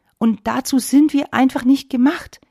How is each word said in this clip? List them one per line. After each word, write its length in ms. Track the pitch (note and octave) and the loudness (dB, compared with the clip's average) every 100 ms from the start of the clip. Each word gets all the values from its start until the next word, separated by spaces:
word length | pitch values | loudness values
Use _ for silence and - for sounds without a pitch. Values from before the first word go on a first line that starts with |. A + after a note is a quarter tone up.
| _ - | _ -4
Und 300 | A3+ G#3 A3 | -2 -2 -4
dazu 320 | A#3+ - C4 | -6 -2 -2
sind 340 | - C#4 D4+ | 2 2 2
wir 200 | C#4 C#4+ | 0 -2
einfach 300 | A#3+ C4 C#4 | 0 0 0
nicht 260 | B3 C4+ - | 0 0 0
gemacht. 520 | B3+ C4 F4 - - _ | 0 0 0 -10 -20 _